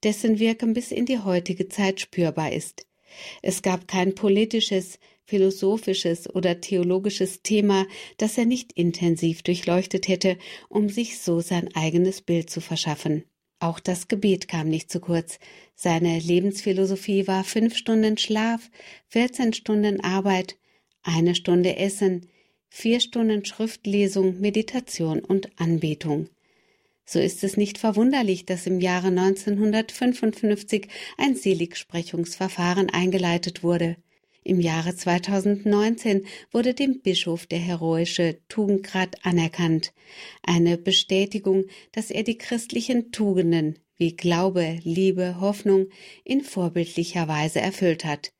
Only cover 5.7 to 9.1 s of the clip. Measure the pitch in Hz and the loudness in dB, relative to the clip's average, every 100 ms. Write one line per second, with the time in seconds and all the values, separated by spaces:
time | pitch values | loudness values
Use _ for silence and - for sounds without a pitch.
5.7 | 220 214 190 170 170 - 185 180 175 - | 0 -2 -2 0 -2 -4 -2 0 -2 -2
6.7 | 185 175 185 202 196 185 - - 214 208 | 0 2 0 0 -2 -4 -4 0 2 4
7.7 | 190 190 - - - 220 233 233 247 - | 2 0 -6 -20 -4 -2 2 2 0 -4
8.7 | - 175 170 175 | 0 0 2 0